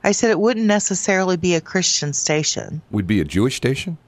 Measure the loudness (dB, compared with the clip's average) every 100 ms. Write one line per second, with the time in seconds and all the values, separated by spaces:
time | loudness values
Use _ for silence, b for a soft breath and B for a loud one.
0 | 2 2 2 4 2 2 2 2 0 -2
1 | 0 2 2 0 2 0 0 -2 0 -2
2 | -4 -4 -2 0 0 -4 -8 -12 -6 -4
3 | 0 0 0 0 0 0 -2 -2 -6 -12